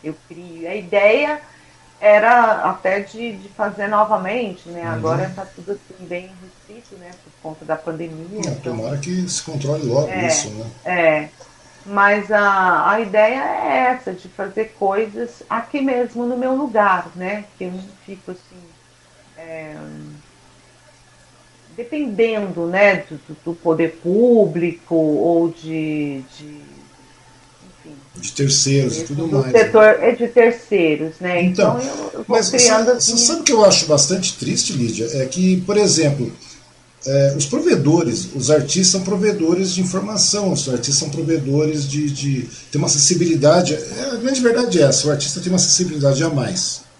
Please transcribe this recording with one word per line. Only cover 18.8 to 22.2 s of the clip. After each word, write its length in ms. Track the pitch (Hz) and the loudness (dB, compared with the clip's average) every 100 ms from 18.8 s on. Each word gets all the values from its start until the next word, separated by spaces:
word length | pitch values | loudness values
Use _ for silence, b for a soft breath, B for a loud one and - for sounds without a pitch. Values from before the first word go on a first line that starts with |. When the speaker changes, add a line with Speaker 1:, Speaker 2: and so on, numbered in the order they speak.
| _ _ _ _ _ - | _ _ _ _ _ -20
Speaker 1:
é... 380 | 165 160 156 156 151 151 151 147 - _ _ _ _ _ _ _ _ _ _ _ _ _ _ 165 | -16 -16 -14 -16 -16 -18 -18 -20 -20 _ _ _ _ _ _ _ _ _ _ _ _ _ _ -16
Dependendo, 920 | 240 311 277 202 | -8 -6 -4 0